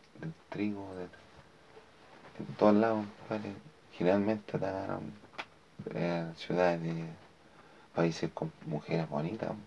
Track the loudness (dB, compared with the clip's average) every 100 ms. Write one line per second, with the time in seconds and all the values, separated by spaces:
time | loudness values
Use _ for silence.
0 | -20 -12 -10 -10 -12 -2 -2 -2 -8 -10
1 | -10 -14 -20 -20 -20 -20 -20 -20 -20 -20
2 | -20 -20 -20 -12 -10 6 8 8 6 2
3 | -2 -10 -6 -4 -4 -10 -14 -20 -20 0
4 | 4 4 4 0 -2 -4 -2 -2 -4 -4
5 | -6 -12 -16 -12 -12 -14 -20 -12 -8 -2
6 | 0 0 -2 -8 -4 4 4 4 0 -4
7 | -6 -10 -18 -20 -20 -20 -20 -20 -10 2
8 | 2 2 -4 -2 -6 -6 -4 -4 0 -2
9 | 0 -2 -2 -2 -4 -6